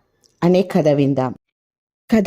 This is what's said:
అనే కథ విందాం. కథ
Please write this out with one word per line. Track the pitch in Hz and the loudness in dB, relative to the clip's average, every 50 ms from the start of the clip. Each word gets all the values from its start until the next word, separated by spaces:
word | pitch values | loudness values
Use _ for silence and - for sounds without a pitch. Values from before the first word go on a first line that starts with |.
| _ _ _ _ _ _ _ - - | _ _ _ _ _ _ _ -2 0
అనే | 175 180 180 | 2 2 2
కథ | 196 185 - 185 147 151 | 0 0 -2 0 0 2
విందాం. | 143 139 143 135 143 135 131 127 107 - _ _ _ _ _ _ _ _ _ _ _ _ _ - | 2 2 0 0 0 -2 -4 -6 -6 -10 _ _ _ _ _ _ _ _ _ _ _ _ _ -2
కథ | - 220 202 | -2 0 2